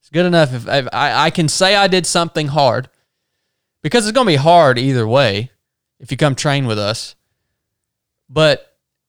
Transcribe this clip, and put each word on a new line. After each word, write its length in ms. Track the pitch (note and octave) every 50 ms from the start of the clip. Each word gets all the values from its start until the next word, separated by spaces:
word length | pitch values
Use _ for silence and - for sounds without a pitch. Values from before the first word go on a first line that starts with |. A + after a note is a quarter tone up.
It's 80 | _ _
good 160 | C#3+ E3 F3+
enough 280 | F3+ F3 E3+ D#3 C3+ B2+
if, 140 | A#2+ A2+
if 200 | F#2 A2 C#3 B2+ A#2+ -
I, 320 | - C#3 C#3+ A2 B2+ D3
I 40 | E3
can 180 | - - E3
say 280 | D3 - - F#3 F#3+ G3+
I 120 | G3+ G3
did 180 | F#3+ F3+ F#3 E3+
something 420 | - - F3+ E3+ E3+ _ E3 D3+
hard," 420 | C#3+ C#3 D#3 C#3+ B2+ A2 A2 C3 - _ _ _ _ _ _ _ _ _ _ _ _ _ _ _ _ _ _
because 260 | - D#3 - A#3+ G#3+
it's 80 | G#3+ G#3+
gonna 120 | C4+ B3+
be 80 | G3+ D#3
hard 420 | C3+ C3+ E3 F3 F3 D#3+ C3+ B2 A#2+
either 280 | B2+ C#3 C3+ B2 A2
way 440 | A2 A#2 C#3 C#3 A2 G2 G2+ A#2+ C3 _ _ _ _ _ _ _ _ _ _
if 120 | C3+ -
you 60 | C#3+
come 180 | B2 D#3 D3 C3
train 300 | - - D3+ C#3 C#3 C3+
with 140 | A#2+ A2 G#2
us. 360 | G#2 G2+ A2 - - - - _ _ _ _ _ _ _ _ _ _ _ _ _ _ _ _ _ _ _ _ _ _ _
But 480 | C3 D3+ D#3 D3+ C#3 - - _ _ _ _ _ _ _ _